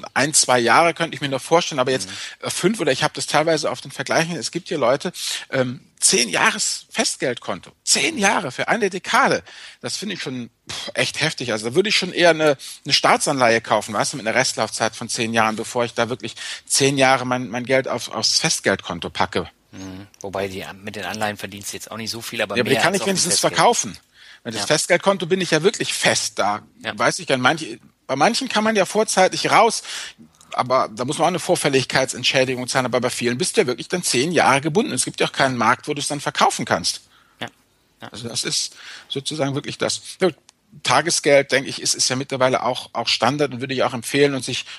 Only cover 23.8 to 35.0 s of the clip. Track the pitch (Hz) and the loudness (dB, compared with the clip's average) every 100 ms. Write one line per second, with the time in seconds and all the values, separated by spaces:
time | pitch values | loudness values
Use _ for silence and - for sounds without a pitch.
23.8 | 107 82 _ _ - - 120 113 - 151 | -2 -8 _ _ -20 -16 -10 -8 0 0
24.8 | - 175 196 196 170 190 175 156 180 - | 2 2 4 0 0 0 2 2 2 0
25.8 | 143 - - 110 - - 101 104 - _ | -4 0 2 2 0 -2 -2 -2 -6 _
26.8 | 110 107 123 170 170 131 127 160 - 113 | -10 0 0 0 -2 2 2 2 -4 -12
27.8 | - _ - 131 170 233 262 214 214 220 | -16 _ -6 2 2 2 -2 0 2 2
28.8 | 175 208 220 - 185 156 139 147 226 - | 2 2 0 4 2 2 2 4 4 2
29.8 | - - - - - _ - - 123 - | -6 -12 -12 -16 -20 _ -8 -4 0 2
30.8 | 95 107 123 147 160 180 - 165 151 135 | 0 -2 -4 0 0 0 0 0 2 0
31.8 | 127 139 131 - 117 139 131 123 123 135 | 2 0 0 -2 0 2 2 -2 -2 -2
32.8 | 127 123 120 - 117 123 180 - 160 - | 0 0 0 -2 -2 -2 0 2 0 -2
33.8 | - 185 - 123 156 147 - 135 156 165 | -6 -6 -2 0 2 4 4 4 2 0
34.8 | 247 - | 0 -2